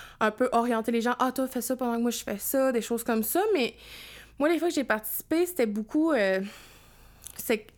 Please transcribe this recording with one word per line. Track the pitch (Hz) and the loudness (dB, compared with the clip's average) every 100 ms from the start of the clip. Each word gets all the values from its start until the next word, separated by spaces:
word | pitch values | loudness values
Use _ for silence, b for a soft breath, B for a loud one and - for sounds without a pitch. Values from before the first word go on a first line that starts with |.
| B B | B B
un | 214 | 0
peu | 214 254 | 2 2
orienter | 233 240 226 220 | 2 2 0 0
les | 233 | 0
gens. « | 233 - | 0 0
Ah, | 254 | 0
toi, | 247 262 | 0 -2
fais | 247 | -2
ça | 220 254 | -4 -2
pendant | 247 233 | -2 0
que | |
moi, | 240 | 0
je | 233 | -2
fais | - 202 | -4 -6
ça », | - 269 262 | -2 2 2
des | 240 | 2
choses | 208 233 | 0 -2
comme | 240 220 | 0 0
ça. | 214 330 427 | 0 2 2
Mais | 370 - B B B B B B - | 2 0 B B B B B B 0
moi, | 294 | 2
les | 330 | 2
fois | 339 | 0
que | |
j'ai | 311 | 0
participé, | 262 214 - - - 320 | 0 -2 -4 -8 -2 0
c'était | 349 - 226 | 0 0 0
beaucoup, | 208 214 302 320 | 0 -2 0 2
euh... | 269 196 190 202 B B B B B B B - - | 4 2 0 -2 B B B B B B B -18 -8
c'est | - 220 - | -2 -2 -4